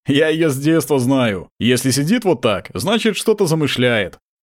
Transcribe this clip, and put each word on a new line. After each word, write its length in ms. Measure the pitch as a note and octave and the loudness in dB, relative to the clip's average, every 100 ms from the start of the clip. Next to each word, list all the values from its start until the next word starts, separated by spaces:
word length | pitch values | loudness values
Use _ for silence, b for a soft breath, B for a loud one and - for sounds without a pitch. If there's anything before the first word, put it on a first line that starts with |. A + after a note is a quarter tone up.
| - | -2
«Я 220 | C#3+ D#3 | 0 2
её 200 | D#3+ E3 | 2 0
с 100 | C3 | 0
детства 400 | C#3+ E3 - C#3+ | 0 0 2 0
знаю. 520 | B2 C3+ A#2+ F#2+ - _ | 2 2 0 -2 -8 _
Если 320 | G#2+ C3+ C3+ | 0 2 0
сидит 340 | B2 C#3+ B3 | -2 0 0
вот 160 | G#3 D#3+ | 0 0
так, 300 | A#2 F#2+ - | 0 -2 -4
значит, 420 | - C#3+ A3 A3 G3 | -6 -2 0 0 0
что-то 300 | - A3 F#3+ | 0 0 0
замышляет». 720 | D#3+ C#3+ B2 B2 A#2 F2+ - _ _ | 0 0 0 0 0 -2 -8 _ _